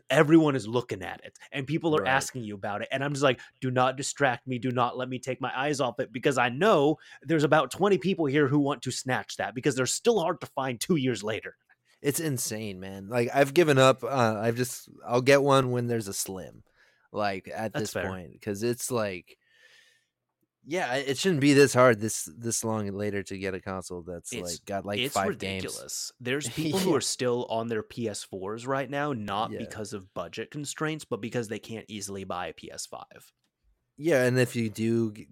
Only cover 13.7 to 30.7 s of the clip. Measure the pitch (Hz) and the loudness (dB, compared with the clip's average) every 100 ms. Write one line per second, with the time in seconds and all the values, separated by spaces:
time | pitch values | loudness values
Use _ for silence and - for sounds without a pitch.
13.7 | 131 131 127 113 135 113 107 117 117 123 | 8 8 6 0 2 2 2 0 0 -2
14.7 | - - - 87 123 127 139 139 135 127 | -6 -16 -14 -2 2 6 6 8 6 4
15.7 | 123 120 117 98 98 - 95 69 57 - | 0 0 -2 -4 -6 -8 -8 -12 -18 -20
16.7 | _ _ _ _ 104 104 95 - 76 110 | _ _ _ _ -4 -2 -4 -8 -8 -6
17.7 | 143 107 104 92 92 78 - 107 101 117 | -4 -4 -4 -4 -6 -12 -12 -8 -4 -2
18.7 | 120 - 120 104 92 - _ _ _ _ | -2 -2 -2 -2 -6 -14 _ _ _ _
19.7 | _ _ _ _ _ _ _ _ _ 127 | _ _ _ _ _ _ _ _ _ -8
20.7 | 175 139 131 139 131 190 156 143 139 139 | -4 -2 -2 -2 0 2 4 6 8 8
21.7 | 123 127 107 107 - - 78 117 - 113 | 8 6 6 0 -4 -8 -10 -6 -4 -2
22.7 | 110 101 98 104 101 92 98 95 92 98 | -4 -4 -4 -4 -4 -6 -6 -6 -6 -8
23.7 | 95 - 90 85 87 - 117 87 85 - | -8 -8 -12 -10 -12 -10 -10 -8 -8 -6
24.7 | 98 95 104 131 101 98 - 95 95 92 | -6 -4 -2 -2 0 -2 -2 -4 -6 -6
25.7 | - 65 - - - 123 139 120 156 160 | -10 -10 -10 -10 -10 -6 -4 -4 -4 -2
26.7 | 190 185 143 - - 123 120 - 113 117 | 0 2 0 0 -2 0 -2 -2 -4 -2
27.7 | 110 104 - 110 101 - 95 95 113 127 | -4 -6 -6 -6 -6 -10 -10 -8 -8 -4
28.7 | 135 127 143 147 123 101 101 107 104 113 | -4 -4 -4 -4 -4 -4 -4 -4 -6 -10
29.7 | 110 104 107 95 - 85 110 113 151 143 | -10 -10 -10 -10 -10 -10 -10 -10 -10 -10